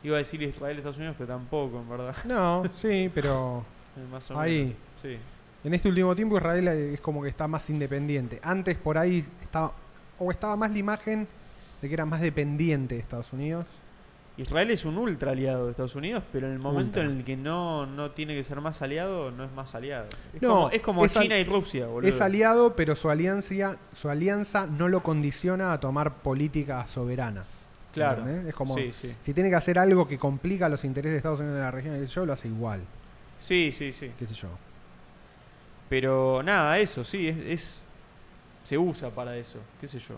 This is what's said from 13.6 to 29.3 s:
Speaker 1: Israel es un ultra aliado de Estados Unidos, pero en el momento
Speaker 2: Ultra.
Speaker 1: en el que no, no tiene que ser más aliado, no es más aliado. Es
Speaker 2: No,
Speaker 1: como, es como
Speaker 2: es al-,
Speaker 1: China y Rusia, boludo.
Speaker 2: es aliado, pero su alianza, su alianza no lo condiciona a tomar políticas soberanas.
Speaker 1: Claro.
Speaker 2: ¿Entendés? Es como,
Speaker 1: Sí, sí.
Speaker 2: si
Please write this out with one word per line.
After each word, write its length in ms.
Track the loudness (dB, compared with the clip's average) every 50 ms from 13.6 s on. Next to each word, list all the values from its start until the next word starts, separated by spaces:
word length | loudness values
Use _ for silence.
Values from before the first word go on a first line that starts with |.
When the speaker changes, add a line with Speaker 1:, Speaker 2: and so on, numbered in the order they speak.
| -6 -8 -12 -20 -20 -20 -20 -20 -20 -20 -20 -20 -20 -20 -12 -10
Speaker 1:
Israel 340 | -6 -2 2 2 4 4
es 140 | 2 0 0
un 120 | -2 -2 0
ultra 340 | 0 0 0 0 0 -2
aliado 340 | 0 0 0 0 0 0 -2
de 60 | -2
Estados 240 | -2 -4 -6 -6 -4
Unidos, 280 | -6 -6 -4 -4 -4 -6 -4
pero 160 | -4 -4 -4 -2
en 60 | -4
el 60 | -4
momento 400 | -2 0 0 0 0 0 0 0
Speaker 2:
Ultra. 20 | 0
Speaker 1:
en 140 | 0 0 -2
el 80 | -4
que 100 | -4 -6
no, 500 | -4 -4 -4 -2 -2 -2 -2 -2 -2 -4
no 260 | -4 -6 -6 -6 -6
tiene 240 | -6 -6 -6 -6 -4
que 80 | -6 -6
ser 180 | -6 -6 -6
más 200 | -6 -6 -6 -4
aliado, 500 | -6 -4 -4 -4 -4 -4 -4 -4 -4 -6
no 120 | -6 -8 -10
es 80 | -10
más 240 | -10 -10 -12 -10 -10
aliado. 300 | -8 -8 -6 -8 -8 -8 -10 -12 -14 -14 -14 -8
Es 80 | 0
Speaker 2:
No, 80 | 4 6
Speaker 1:
como, 200 | 6 6 6 6
es 120 | 4 0
como 240 | 0 0 4 6 6
Speaker 2:
es 120 | 6 6 6
al-, 60 | 4
Speaker 1:
China 140 | 6 4 4
y 60 | 2
Rusia, 440 | 4 2 0 0 0 -4 -4 -4 -4
boludo. 220 | -4 2 2 4
Speaker 2:
es 120 | 4 4
aliado, 520 | 2 2 4 6 6 6 8 8 8 6 6
pero 220 | 4 2 2 2
su 140 | 2 2 2
alianza, 680 | 2 4 4 2 2 0 -2 -4 -2 -2 0 -2 -2 -6 -12 -18 -18
su 140 | -8 -6 -2
alianza 580 | -2 2 2 2 2 2 -2 0 0 0 0
no 220 | 2 0 2 4 4
lo 140 | 4 4
condiciona 720 | 4 2 2 2 2 0 0 0 0 0 0 2 2 0 0
a 80 | 0
tomar 320 | 0 0 0 2 0 0 -2 -2
políticas 680 | -2 0 2 2 2 0 0 0 -2 -2 -2 -4 -4 -6
soberanas. 760 | -4 -4 -2 -2 -2 -2 -2 -4 -4 -6 -8 -12 -14 -18 -18 -20 -20 -20 -20 -10 -2
Speaker 1:
Claro. 280 | 2 2 2 2 2
Speaker 2:
¿Entendés? 240 | -2 -4 -4 -4 -4
Es 80 | -6 -4
como, 200 | -4 -4 -2 -2
Speaker 1:
Sí, 180 | -2 -2 -4 -6
sí. 200 | -8 -10 -12 -12 -8
Speaker 2:
si 140 | -6 -2